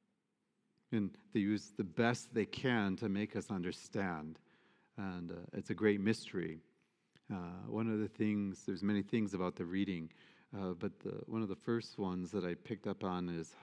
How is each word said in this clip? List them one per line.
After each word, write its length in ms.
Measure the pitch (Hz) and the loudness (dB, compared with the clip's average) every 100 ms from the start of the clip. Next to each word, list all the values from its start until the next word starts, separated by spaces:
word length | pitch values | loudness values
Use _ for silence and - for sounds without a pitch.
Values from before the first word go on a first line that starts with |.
| _ _ _ _ _ _ _ _ - | _ _ _ _ _ _ _ _ -2
and 180 | 113 98 - - | 0 0 -4 -2
they 60 | 117 | 2
use 320 | 101 104 - - | 4 2 -2 -6
the 60 | |
best 500 | 95 80 117 123 - | -2 2 2 2 -2
they 120 | 113 | 0
can 500 | 101 - 131 120 98 95 | 0 0 2 4 2 0
to 120 | 113 | 0
make 260 | 98 104 | 0 -2
us 160 | 107 - | -4 -2
understand. 880 | 98 87 80 - 113 98 82 78 80 _ _ _ _ _ - | -2 -2 -4 -6 -2 -2 -2 -6 -12 _ _ _ _ _ -8
And, 360 | 98 90 87 | -6 -6 -6
uh, 20 | 87 87 | -8 -8
it's 180 | 95 - | -6 -4
a 40 | |
great 260 | 90 107 104 | 4 6 6
mystery. 600 | 98 110 - 95 85 80 - _ _ _ _ - - | 4 2 0 -2 -2 -4 -14 _ _ _ _ -16 -8
Uh, 380 | 98 87 90 104 | -6 -6 -8 -4
one 240 | 113 113 | -2 0
of 80 | 107 | 2
the 80 | 104 | 0
things, 560 | - 107 104 98 92 | 2 2 2 0 -2
there's 200 | - 92 | -4 0
many 180 | 98 101 | 2 2
things 320 | 98 117 101 | 4 2 2
about 220 | 92 90 - | 2 0 0
the 80 | |
reading, 460 | 85 95 98 87 80 - - - - 101 | -2 0 0 0 -4 -12 -20 -20 -12 -6
uh, 180 | 95 87 | -4 -2
but 180 | 104 - | -4 -4
the, 220 | 101 101 - | -6 -6 -4
one 160 | 110 | -2
of 60 | 104 | -2
the 80 | 95 | -2
first 420 | - 117 - - | 0 -2 -2 -2
ones 320 | 98 90 90 | -2 0 -2
that 140 | 101 | -2
I 100 | 90 | -2
picked 320 | 85 - 104 104 | -4 -6 -6 -4
up 160 | 92 | -2
on 260 | 95 90 87 | -2 0 -2
is 280 | 85 80 - | -4 -6 -8